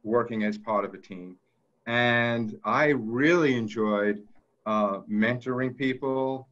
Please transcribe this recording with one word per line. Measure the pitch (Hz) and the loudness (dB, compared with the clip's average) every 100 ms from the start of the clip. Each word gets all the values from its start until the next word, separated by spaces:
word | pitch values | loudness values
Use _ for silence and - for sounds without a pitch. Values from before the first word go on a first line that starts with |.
working | 104 120 117 113 | 0 0 0 -2
as | 107 104 | -2 -4
part | - 104 98 | -2 -2 -2
of | |
a | 98 | -8
team. | - 92 90 92 _ _ _ _ - | -16 -16 -14 -18 _ _ _ _ -4
And | 120 120 120 120 120 110 - | 0 2 2 2 0 -2 -6
I | 107 123 151 | -2 2 4
really | 135 110 120 147 175 151 123 | 2 0 0 4 4 4 2
enjoyed, | 113 110 107 104 104 104 - - _ _ 107 | -2 -2 0 2 2 -2 -8 -20 _ _ -4
uh, | 107 104 98 - | 0 0 -2 -4
mentoring | 104 110 123 127 127 131 - | 0 2 0 -4 -2 -2 -2
people | 135 131 135 131 131 131 127 | -4 -2 -2 -2 -2 -4 -10